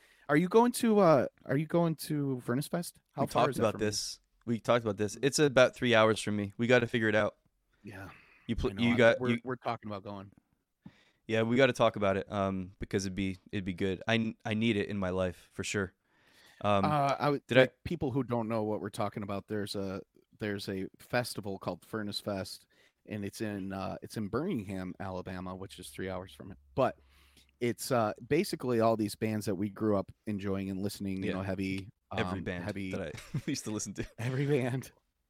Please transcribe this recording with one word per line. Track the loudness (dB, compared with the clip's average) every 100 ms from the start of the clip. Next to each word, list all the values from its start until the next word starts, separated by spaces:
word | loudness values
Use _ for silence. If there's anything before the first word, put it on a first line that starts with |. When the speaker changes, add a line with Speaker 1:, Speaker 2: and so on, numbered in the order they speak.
| _ _ 2
Speaker 1:
are | 2
you | 6
going | 6 6
to, | 4 4 6
uh, | 8 6 4 -4 -2
are | -2
you | 2
going | 2 2 0 -4
to | -2 -2 -2 -2
Furnace | -2 -2
Fest? | -6 -8 -14 _ -4
How |
Speaker 2:
We | 0
Speaker 1:
far | 2
Speaker 2:
talked | 2
Speaker 1:
is | 2
that |
Speaker 2:
about | 0
Speaker 1:
from | 2
you? | -2
Speaker 2:
this. | -2 -6 -12 _ _ -4
We | -2
talked | 2 2 2
about | -2
this. | -2 0
It's | 0 4
about | 4 6 4 4
three | 4 6
hours | 6 4
from | 0 -2
me. | -4 -2
We | 4
gotta | 4 4
figure | 0 2
it | 2
out. | 2 -4 _ _ _ _
Speaker 1:
Yeah. | -18 -14 -16 -18 _ _ -6
Speaker 2:
You | -2
pl-, | -2
Speaker 1:
I |
know. | 2
Speaker 2:
you | 2
Speaker 1:
I'm, | 8
Speaker 2:
got, | 6 6
Speaker 1:
we're, | 2
Speaker 2:
you | -2
Speaker 1:
we're | -4 -6
talking | -6 -6 -8
about | -10
going. | -10 -14 -16 _ _ _ _ _ -20 -20 _ _ -2
Speaker 2:
Yeah, | 0
we | 4 4
gotta | 4
talk | 6 2 4
about | 0 0
it, | -2
um, | -2 -2 -2 -8 -12
because | -4 -2 -2
it'd | -2
be, | -4 -4 -8
it'd | -6 -6
be |
good. | -2 -2 -2 0
I | 0
n-, | 0 -4 -4
I |
need | 0 2 0
it | -2
in | -2
my | -2
life | 0 -2 -4 -14
for | -10
sure. | -4 -4 -4 -8 _ _ _ _ -20 _
Um, | 0 2 2
Speaker 1:
Uh, | 2 2 2
I | 0
would, | 0 4
Speaker 2:
did | 6
I |
Speaker 1:
like, | 6 2
people | -8 -4 -2
who | -2
don't | -2 -2 -2
know | -2
what | -2 -4
we're | -6
talking | -4 -4 -4
about, | -6 -8 -6
there's | -6 -4 -6
a, | -6 -8 -12 _ _ _
there's | -6 -4 -4
a | -6 -6 -12
festival | -4 -4 -4 -8 -10 -8
called | -6 -8
Furnace | -8 -8 -6 -8
Fest, | -6 -6 -6 -12 _ _ _ _ -12
and | -10 -8
it's | -6
in, | -6 -6 -8
uh, | -6 -8 -8
it's | -10 -8
in | -6
Birmingham, | -4 -4 -4 -6 -8 -8 -10
Alabama, | -10 -10 -8 -10 -10 -12
which | -14 -14
is | -16
three | -10 -8
hours | -8 -10 -16
from | -18
it. | -18 _ 0
But | 0 0 _ _ _ _ _ _
it's, | -2 -2 -2
uh, | 0 0 -2 -2
basically | 0 0 -4 0 4
all | 4 2
these | -2 -2
bands | -2 -2 -2
that | -2
we | -4
grew | 0 2 2
up | 0 -10 -8
enjoying | -4 -4 -4 -4
and | -4
listening, | -6 -6 -6 -4
you | -4
Speaker 2:
Yeah. | -4
Speaker 1:
know, |
heavy, | -4 -4 -4 -4 -8 _ _ -6
Speaker 2:
Every | -4 -4
Speaker 1:
um, |
Speaker 2:
band | -6 -6
Speaker 1:
heavy | -6 -6 -6
Speaker 2:
that | -6
I | -8 -10 -10
<laughs> | -8 -6
used | -6
to | -6
listen | -6 -6 -8
to. | -10 -8
Speaker 1:
Every | -6 -2 0
band. | 0 0 -4 -8 _ _ _ _